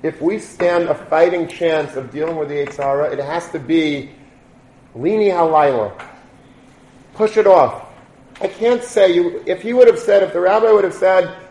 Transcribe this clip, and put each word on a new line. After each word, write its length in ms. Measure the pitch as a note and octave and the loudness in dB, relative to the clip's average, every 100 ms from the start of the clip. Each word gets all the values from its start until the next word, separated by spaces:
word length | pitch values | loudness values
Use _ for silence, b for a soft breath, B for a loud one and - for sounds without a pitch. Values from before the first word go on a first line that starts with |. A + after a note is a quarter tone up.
If 180 | - - | -8 -4
we 180 | D#3+ G#3+ | -4 -4
stand 500 | - - F3 F3 E3+ | -10 -4 -2 0 -2
a 60 | |
fighting 540 | - - D#3 E3+ F3 E3 | -4 -2 0 2 0 -6
chance 480 | - E3+ D#3 D3 C#3+ | -4 -2 -2 -4 -8
of 140 | B2+ | -10
dealing 260 | C3 D#3 E3 | -8 -6 -6
with 120 | D3 | -6
the 180 | D3 C#3 | -6 -8
Yetzer 160 | - | -6
Hara, 280 | C#3 C#3 D3+ | -4 -2 -2
it 80 | C#3 | -4
has 300 | C#3+ E3+ E3+ | -6 -8 -8
to 60 | D#3+ | -12
be 520 | B2+ E3 D#3 C#3+ - - - _ _ _ _ _ _ | -2 0 0 -4 -10 -20 -20 _ _ _ _ _ _
lini 360 | A#2 D3 G#3+ G#3 | -6 -4 0 0
halayla. 640 | F3+ E3 D#3 D3 B2+ G#2 - - - - _ _ _ _ _ _ _ _ | 2 2 2 2 0 -4 -8 -20 -20 -20 _ _ _ _ _ _ _ _
Push 240 | - G#3+ A3 | -4 0 2
it 80 | G3+ | 6
off. 380 | F#3 B2 - - - - _ - - | 6 4 0 -16 -20 -20 _ -20 -10
I 100 | G3 | -10
can't 340 | - A3+ A#3+ | -4 -2 -2
say, 320 | - - F#3+ | -2 2 4
you, 280 | F3 F3 E3+ - | 4 0 -4 -6
if 160 | F#3 | -6
he 100 | G#3+ | -4
would 140 | B3 A#3+ | 4 6
have 120 | - | 6
said, 240 | - G3+ | 2 2
if 120 | F#3+ | 2
the 60 | F3 | 0
rabbi 300 | F3+ G#3 A3 | 0 2 4
would 140 | G#3+ | 4
have 80 | F#3+ | 2
said 420 | - F#3 F#3 E3+ - - | 0 2 2 0 -6 -20